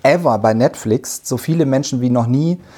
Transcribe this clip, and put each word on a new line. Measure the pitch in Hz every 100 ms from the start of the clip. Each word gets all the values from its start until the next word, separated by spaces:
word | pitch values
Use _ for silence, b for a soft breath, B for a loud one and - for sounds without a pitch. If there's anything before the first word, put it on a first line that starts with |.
ever | 135 175 160 107
bei | 110
Netflix. | 110 143 - 113 110 - - -
So | 123
viele | - 165 139
Menschen | 131 143 127
wie | 123
noch | 123 117
nie | 131 160 175 B